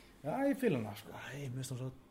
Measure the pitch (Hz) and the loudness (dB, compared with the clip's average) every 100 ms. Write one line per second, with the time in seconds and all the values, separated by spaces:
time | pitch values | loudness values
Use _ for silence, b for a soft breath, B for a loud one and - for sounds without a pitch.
0 | B B 139 226 277 277 247 139 107 104 | B B -2 2 4 4 4 4 2 -6
1 | - - - 139 139 127 127 123 131 - | -10 -10 -8 -6 -4 -4 -4 -4 -6 -8
2 | - | -4